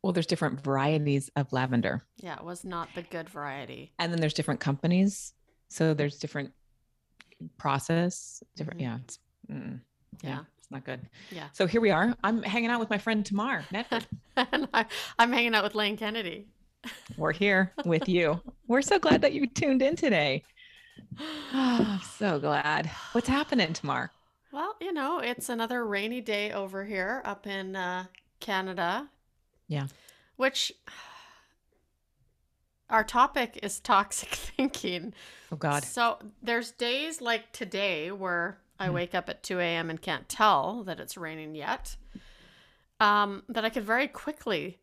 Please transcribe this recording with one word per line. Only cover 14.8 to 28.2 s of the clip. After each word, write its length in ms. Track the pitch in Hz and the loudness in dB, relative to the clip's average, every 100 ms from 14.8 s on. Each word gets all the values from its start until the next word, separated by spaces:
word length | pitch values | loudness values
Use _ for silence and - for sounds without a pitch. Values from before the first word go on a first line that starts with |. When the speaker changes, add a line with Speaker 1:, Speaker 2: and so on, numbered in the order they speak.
| 220 - - - | 0 -6 -6 4
Speaker 2:
I'm 140 | 233 | 4
hanging 220 | 240 233 | 6 4
out 80 | 220 | 4
with 100 | 208 | 2
Lane 240 | 214 208 208 | 0 0 0
Kennedy. 480 | 214 226 185 170 208 _ _ _ - - - - | -4 -4 -6 -8 -14 _ _ _ -16 -14 -14 -2
Speaker 1:
We're 140 | 147 | -2
here 420 | 156 202 190 185 - | 2 6 6 4 0
with 240 | 175 160 190 | 2 2 4
you. 320 | 180 160 170 - | 4 4 2 -4
Speaker 2:
<laughs> 120 | - - | -16 2
Speaker 1:
We're 140 | 247 | 2
so 180 | 277 403 | 6 4
glad 220 | 320 - | 4 2
that 140 | 285 | 2
you 120 | 294 262 | 2 -2
tuned 360 | - 302 262 | 0 2 4
in 120 | 262 | 2
today. 480 | 339 294 180 147 131 _ | 2 2 4 2 0 _
Speaker 2:
<gasps> 40 | _ - - - - - - 311 302 285 | _ -20 -20 -20 -20 -18 -12 -10 -10 -4
Speaker 1:
Oh, 460 | 262 262 240 214 196 | 0 4 4 2 0
I'm 40 | |
so 360 | - - 196 151 | -6 -2 0 2
glad. 500 | 147 147 147 151 160 - - | 2 2 2 0 -2 -6 -2
What's 140 | 233 240 | 0 2
happening, 440 | 269 311 254 160 | 2 4 2 2
Tamar? 400 | 165 139 127 - _ _ _ _ | 0 -2 -2 -4 _ _ _ _
Speaker 2:
Well, 240 | 285 359 427 | -6 -6 -4
you 120 | 349 | -4
know, 260 | 330 277 339 | -2 -2 -2
it's 300 | 240 247 - | -4 -4 -4
another 360 | 233 226 247 | -4 -2 -2
rainy 360 | 226 202 214 247 | 0 -2 -2 -4
day 320 | 226 208 208 | -2 -2 -2
over 320 | 202 196 190 | -4 -4 -6
here 360 | 202 196 190 254 | -4 -2 -2 -2
up 220 | 220 202 208 | -4 -8 -6
in, 260 | 196 190 | -6 -4
uh, 300 | 190 180 180 185 - | -4 -2 -4 -8 -18